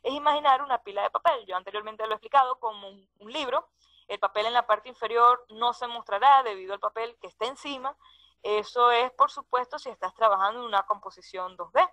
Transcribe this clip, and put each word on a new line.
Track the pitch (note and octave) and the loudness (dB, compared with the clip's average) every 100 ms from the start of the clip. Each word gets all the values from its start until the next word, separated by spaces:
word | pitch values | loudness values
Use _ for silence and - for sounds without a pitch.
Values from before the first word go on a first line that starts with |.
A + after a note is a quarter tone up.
es | B3 | -6
imaginar | C#4+ D4+ D4 D4 C4 | -2 0 2 4 2
una | C#4+ B3 | 2 -4
pila | G3+ G3+ | -4 -6
de | G3+ | -4
papel. | - E4+ C4 F#3+ | 0 0 0 -2
Yo | F#3 | -8
anteriormente | G3 G#3 G#3+ A3 A3 | -8 -10 -10 -8 -6
lo | |
he | G#3+ | -6
explicado | A3+ C#4 B3+ B3+ | 0 2 2 0
como | A3+ G#3 G3 | -8 -10 -16
un, | G3 F#3+ _ | -20 _ _
un | G#3 | -10
libro. | D4 C4 A3 - _ _ _ - | -8 -4 -4 -6 _ _ _ -12
El | G3+ | -6
papel | G3 G#3 A3 | -4 -2 -2
en | |
la | A#3+ A3+ | 0 0
parte | G#3+ B3+ | -2 -4
inferior | A#3+ A3 A#3 A#3+ B3 B3 | -10 -4 4 4 4 -2
no | G#3+ A#3+ | -4 -4
se | A#3+ B3 | -4 -8
mostrará | A3 G#3+ G3+ C4+ C4+ | -10 -6 2 6 6
debido | A#3+ G3 F#3+ | 4 -4 -8
al | G3+ | -6
papel | G#3 A3+ A#3 A#3 | -6 -6 -10 -10
que | F#3 | -16
está | - A#3+ | -8 -8
encima. | C#4+ D4 C4 C4+ D4+ _ _ _ _ | -8 -10 -8 -8 -10 _ _ _ _
Eso | G#3 G#3+ G#3 B3 A#3+ | -4 -2 -2 2 4
es, | A#3+ B3+ | 4 2
por | - C#4+ | 2 0
supuesto, | C#4+ - B3 B3 D4+ | 0 -6 -4 -4 -10
si | B3+ | -12
estás | - F#3 | -10 -10
trabajando | - A3 F#3+ G3 A#3+ | 2 2 4 0 -2
en | A#3 | -2
una | G3+ - | -2 0
composición | G#3 F#3+ F#3 - F#3 F#3 F3+ | -4 -8 -20 -14 -10 -10 -10
dos | E3+ | -2
D. | C4+ F#4 | 2 2